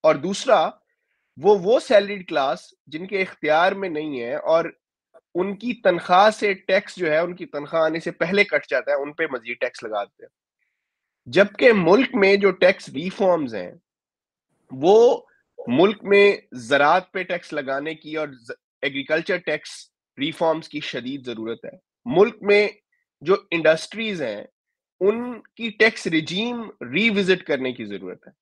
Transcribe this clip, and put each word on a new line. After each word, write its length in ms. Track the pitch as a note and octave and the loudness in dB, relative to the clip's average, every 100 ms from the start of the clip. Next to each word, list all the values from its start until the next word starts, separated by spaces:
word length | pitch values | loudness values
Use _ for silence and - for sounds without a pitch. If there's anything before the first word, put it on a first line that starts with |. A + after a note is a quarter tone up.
और 140 | D#3 D3 | 4 2
दूसरा, 640 | D#3+ G3 C4 G3+ E3+ - _ _ _ _ _ - | -2 -6 2 2 2 -4 _ _ _ _ _ -2
वो, 160 | E3 G3+ | 2 4
वो 240 | F3+ C4 | 4 2
salaried 480 | - A3 G3+ G3+ F3+ | 4 4 4 -8 -4
class 460 | D#3 C3+ F3 - _ _ | -2 -2 -4 -10 _ _
जिनके 320 | D3+ F#3+ G3 | -14 -8 -4
इख्तियार 520 | F#3 - D3+ D#3 F#3 | -6 -4 0 2 2
में 160 | G3 G3 | 0 -6
नहीं 300 | D3+ D#3 C3 | -6 -6 -8
है 200 | A#2 C3 | -6 -6
और 380 | - D#3+ E3 - _ _ _ _ _ E3+ | 0 0 0 -10 _ _ _ _ _ -6
उनकी 380 | F#3+ G3 A#3+ | -6 -6 -8
तनख्वाह 560 | - G3 F3 - F3+ G#3+ | 0 0 0 2 4 4
से 240 | G#3+ G#3 | 4 -4
tax 460 | F#3+ - F#3+ G3+ - | -4 0 -2 -2 -6
जो 80 | E3+ | -2
है, 160 | D3+ | 0
उनकी 220 | F3 F3+ E3 | -2 -6 -12
तनख्वाह 400 | D3 D3 E3 D#3+ | -12 -4 0 0
आने 140 | D#3+ | -2
से 120 | E3 | -8
पहले 320 | - D#3+ G3 | -4 -2 0
कट 180 | G3+ D3+ - | 2 0 -2
जाता 220 | C#3 - | -4 -2
है, 60 | C#3+ | -4
उन 140 | C#3+ | -4
पे 160 | D3+ D#3+ | -6 -6
मज़ीद 300 | B2+ A2+ A#2+ | -6 -10 -8
tax 220 | B2+ - | -8 -8
लगा 200 | A#2 G#2+ | -8 -6
देते 220 | G2+ _ A2 | -8 _ -20
हैं। 40 | _ _ _ _ _ _ _ _ _ - | _ _ _ _ _ _ _ _ _ -4
जबकि 440 | B2+ G3+ - C4 | 2 2 4 4
मुल्क 360 | G#3+ E3 G#3 B3 A3 | 4 4 4 4 2
में 240 | G3 G3+ | 2 4
जो 120 | G3 | 2
टैक्स 380 | F3+ F3+ G3 - | 4 2 2 -8
रिफॉर्म्स 640 | C3 F3+ - F#3+ E3+ C3+ | -8 -8 -2 0 2 -2
हैं, 280 | G#2+ F2+ F3 _ _ _ _ _ _ _ _ _ | -8 -10 -14 _ _ _ _ _ _ _ _ _
वो 540 | C3 D#3 G#3+ A#3+ - _ _ _ - - | -2 4 6 6 2 _ _ _ -16 -4
मुल्क 300 | B2+ G3 G#3+ | 2 2 0
में 440 | - G3+ G3+ G3 _ | 0 4 4 2 _
ज़रात 560 | B2 A2+ C#3 C#3+ F3+ F#3 | -18 -2 2 4 2 0
पे 100 | F#3+ | -10
टैक्स 300 | F3+ F3 - | -8 -8 -6
लगाने 420 | D#3 C3+ C3+ D3+ D#3 | -8 -6 -6 -6 -12
की 200 | D3+ D#3 | -10 -8
और 160 | D3+ | -8
ज-, 220 | B2+ A#2 - _ _ | -12 -18 -18 _ _
एग्रीकल्चर 540 | C#3 C#3 C3 D#3 E3 F3+ | -6 -6 -4 -4 -2 -6
टैक्स 540 | E3+ D3+ - - - _ _ - | -4 -8 -8 -20 -20 _ _ -8
रिफॉर्म्स 480 | C#3+ D#3 E3 D#3+ E3 | -8 -2 -2 -2 -6
की 140 | D3 | -12
शदीद 420 | D#3 C3+ A#2+ C#3 | -8 -8 -8 -12
ज़रूरत 360 | B2 A2+ A2 - - | -10 -10 -10 -10 -12
है। 140 | - _ _ A#2+ | -18 _ _ -2
मुल्क 320 | D#3 A3+ - | 2 2 2
में 340 | G3 G3+ G#3 - _ _ _ _ | 2 2 2 -4 _ _ _ _
जो 240 | D3+ G3 _ | -2 -2 _
इंडस्ट्रीज 680 | E3 D#3 D#3+ - G#3 A3 F#3 | 0 2 2 -2 -8 -8 -6
हैं, 280 | B2+ G#2 - _ _ _ _ _ | -6 -8 -12 _ _ _ _ _
उनकी 680 | F#3+ A3+ B3 A3+ _ _ A3+ | 0 0 -6 -12 _ _ -10
टैक्स 380 | - A3 - - | 2 2 2 -2
रिजीम 640 | D#3+ D#3 F3+ A#3 A#3+ G#3+ - | -2 -2 -6 -6 -6 -12 -14
रिविजिट 580 | B2 C#3+ A3+ G3+ F#3 F3+ | -6 -2 0 0 0 0
करने 320 | - C#3+ B2+ | 0 -4 -4
की 120 | B2 G#2+ | -8 -10
ज़रूरत 340 | G2 F#2 - - | -10 -12 -14 -18
है। 60 | _ | _